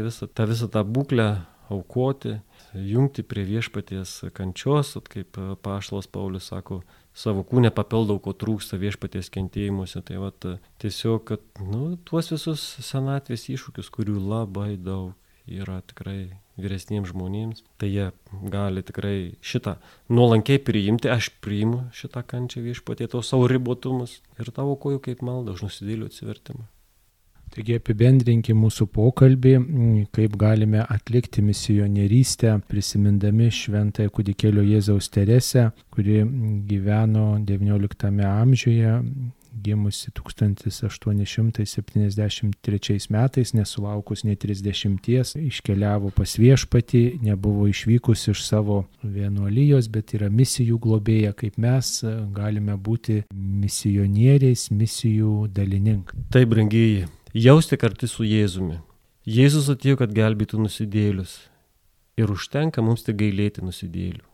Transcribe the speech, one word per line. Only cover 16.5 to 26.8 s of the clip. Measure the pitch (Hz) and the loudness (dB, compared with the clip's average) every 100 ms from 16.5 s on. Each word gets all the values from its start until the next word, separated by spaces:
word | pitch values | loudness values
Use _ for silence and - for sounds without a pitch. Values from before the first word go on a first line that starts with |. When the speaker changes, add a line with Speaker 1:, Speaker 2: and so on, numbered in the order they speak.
| - | -10
Speaker 1:
vyresniems | 98 95 - 104 92 | -8 -8 -6 -6 -6
žmonėms, | 92 92 101 113 113 _ - | -8 -6 -6 -8 -10 _ -8
tai | 101 | -4
jie | 101 95 - _ 98 98 | -2 -4 -8 _ -14 -8
gali | 98 101 95 90 | -4 -4 -4 -8
tikrai | - 101 98 87 - | -8 -4 -4 -6 -12
šitą | - 123 110 87 - _ - | -8 -6 -6 -10 -14 _ 0
nuolankiai | 120 120 110 110 135 | 4 6 6 4 0
priimti. | 131 110 98 117 120 | 0 0 0 0 0
Aš | 117 - - | -2 -4 -10
priimu | - 104 110 120 123 | -6 -2 -2 -2 -6
šitą | - 131 123 | -14 -14 -12
kančią | 120 123 123 123 | -10 -8 -8 -8
Viešpatie, | 117 123 - - 120 | -10 -10 -10 -8 -6
tuos | 123 110 | -6 -2
savo | 131 123 | 2 4
ribotumus, | 127 120 127 135 127 120 - _ - | 2 -2 -6 -6 -6 -8 -12 _ -14
ir | 117 | -12
tau | 123 139 | -6 -6
aukoju | 135 143 135 | -4 -4 -6
kaip | 131 120 123 | -6 -8 -8
maldą | 127 113 92 | -6 -8 -8
už | 101 | -10
nusidėlių | - 101 113 110 | -10 -8 -8 -10
atsivertimą. | - 110 107 - 120 110 _ | -12 -14 -14 -16 -18 -18 _